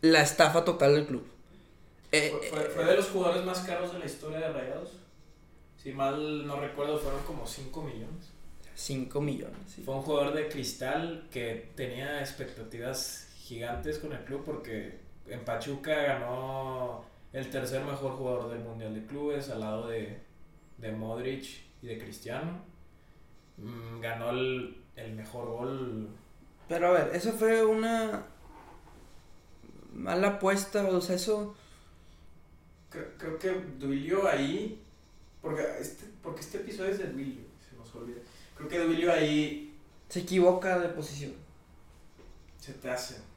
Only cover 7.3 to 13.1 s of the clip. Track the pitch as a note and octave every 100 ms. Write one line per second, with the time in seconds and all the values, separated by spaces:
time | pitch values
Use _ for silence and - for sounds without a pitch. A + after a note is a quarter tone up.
7.3 | D#3 - - C3+ - D3 A2 A2+ E3+ -
8.3 | - - - - - - C3+ B2+ C#3+ D3
9.3 | C3 - - - - - C3+ C#3+ D3 C#3+
10.3 | D#3 D3+ C#3+ B2 - B2+ D#3+ E3 D#3+ -
11.3 | B2+ A#2 A#2 - - B2 B2 C3+ - -
12.3 | - C3 - A2 A#2 B2 C3+ -